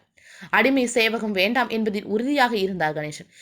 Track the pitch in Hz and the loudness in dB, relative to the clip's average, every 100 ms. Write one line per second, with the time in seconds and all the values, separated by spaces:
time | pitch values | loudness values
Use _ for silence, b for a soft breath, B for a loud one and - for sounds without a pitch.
0 | _ _ B B 175 196 247 269 240 240 | _ _ B B -2 2 4 4 2 2
1 | 220 220 214 190 202 254 233 220 220 202 | 2 0 -2 0 2 0 -2 -2 -2 -4
2 | - 214 254 285 240 220 190 185 156 151 | -2 -2 0 2 2 0 -2 -2 -2 -2
3 | 151 151 - B | -8 -10 -18 B